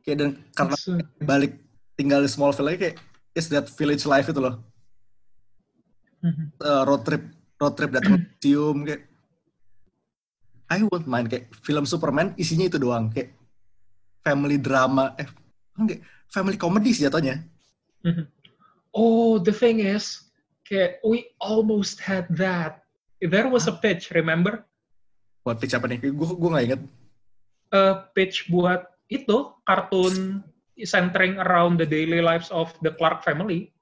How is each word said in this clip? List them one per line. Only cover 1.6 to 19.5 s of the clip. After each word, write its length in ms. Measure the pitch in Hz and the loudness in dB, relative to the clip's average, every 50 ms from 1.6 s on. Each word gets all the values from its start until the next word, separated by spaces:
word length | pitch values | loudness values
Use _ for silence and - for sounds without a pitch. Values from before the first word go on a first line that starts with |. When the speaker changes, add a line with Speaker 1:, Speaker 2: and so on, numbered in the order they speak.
| _ _ _ - - _ - | _ _ _ -20 -20 _ -8
Speaker 1:
tinggal 320 | - 139 143 143 139 143 | -4 0 2 2 2 2
di 80 | 135 113 | 0 0
Smallville 320 | 143 143 143 139 139 143 | 0 0 0 2 0 -2
lagi 120 | 143 170 180 | -2 -2 -2
kayak 160 | 196 165 - - - - - _ _ _ | -4 -4 -4 -8 -20 -20 -20 _ _ _
it's 220 | _ - 160 - 151 | _ -6 -4 -2 -2
that 160 | 143 139 - | -2 -2 -4
village 400 | - - 156 147 147 143 - 147 | -6 -4 -2 -2 0 -2 0 2
life 160 | 139 - 175 | 2 2 2
itu 160 | 165 160 143 | 2 -2 -2
loh. 160 | 131 127 123 110 - - _ - - - - - - - - - - - - - - - - - _ _ _ _ _ _ _ _ _ _ _ _ - | -2 -2 -4 -6 -14 -20 _ -20 -20 -20 -20 -20 -20 -20 -20 -20 -20 -20 -20 -20 -20 -20 -20 -20 _ _ _ _ _ _ _ _ _ _ _ _ -4
Speaker 2:
Mm-hmm. 240 | 170 151 143 160 147 - _ | -4 -2 -2 -6 -10 -12 _
Speaker 1:
Eh, 240 | - 147 143 135 135 | -2 0 2 2 4
road 200 | 135 143 135 113 | 2 2 0 0
trip, 180 | - 160 139 - - - _ _ _ _ | -2 -4 -4 -4 -10 -20 _ _ _ _
road 180 | _ 147 143 - | _ -2 -2 0
trip 140 | - 151 139 127 | 0 -4 -2 0
datang 240 | 131 - 190 202 | 0 4 4 4
Speaker 2:
<clears throat> 80 | 180 170 | 4 4
Speaker 1:
museum 520 | - _ _ - 143 143 147 147 151 147 143 147 | -4 _ _ 2 2 2 4 2 0 -2 -2 -4
kayak 220 | 147 147 143 - _ _ _ _ _ _ _ _ _ _ _ _ - - - - _ _ _ _ _ _ _ _ _ _ _ _ _ - - - | -6 -8 -10 -12 _ _ _ _ _ _ _ _ _ _ _ _ -20 -20 -20 -20 _ _ _ _ _ _ _ _ _ _ _ _ _ -20 -20 -8
I 140 | - 160 190 220 | -4 -2 0 0
won't 220 | 208 185 175 160 | 0 0 -2 -4
mind 240 | 135 127 120 120 113 | -2 -2 -2 -2 -2
kayak 240 | 120 123 - _ - | -4 -8 -8 _ -20
film 300 | - _ - - 151 143 | -16 _ -2 -2 -2 0
Superman 480 | 120 175 160 160 147 135 143 170 196 190 | -2 -2 -2 -2 0 0 0 0 -2 -2
isinya 300 | - 175 - 170 160 185 | -4 -4 -2 0 0 0
itu 160 | 185 175 151 | 0 0 0
doang 320 | 135 123 120 117 113 110 110 | 0 0 0 0 -2 -2 -4
kayak 240 | - 131 - _ _ _ _ _ _ - - - _ - - - - _ _ _ _ _ | -6 -8 -8 _ _ _ _ _ _ -20 -20 -20 _ -20 -20 -20 -20 _ _ _ _ _
family 340 | 160 143 139 143 143 143 | -2 0 0 0 0 0
drama, 560 | 143 123 131 135 131 131 131 135 135 135 135 - | 0 0 2 2 2 4 4 4 2 0 0 -2
eh, 120 | - - - - - _ _ _ _ _ _ _ | -8 -14 -14 -14 -20 _ _ _ _ _ _ _
enggak, 240 | - 220 220 233 - - - - _ _ | -2 -2 -2 -2 -4 -12 -20 -20 _ _
family 300 | _ - 202 190 196 190 | _ -4 -2 0 0 -2
comedy 400 | - - 170 180 214 208 254 226 | 0 0 2 2 2 4 2 2
sih 80 | - 147 | 2 2
jatuhnya. 400 | 139 139 160 156 131 131 156 - - _ _ _ _ _ _ _ _ _ _ | 2 2 2 0 0 -4 -6 -10 -14 _ _ _ _ _ _ _ _ _ _
Speaker 2:
Mm-hmm. 240 | _ 170 170 170 160 - _ _ _ - _ _ _ _ _ _ _ _ | _ -2 -2 -2 -4 -10 _ _ _ -20 _ _ _ _ _ _ _ _
Oh, 460 | _ 208 226 233 226 226 233 226 226 | _ 2 2 4 4 4 4 4 2
the 160 | 214 170 208 | 4 2 0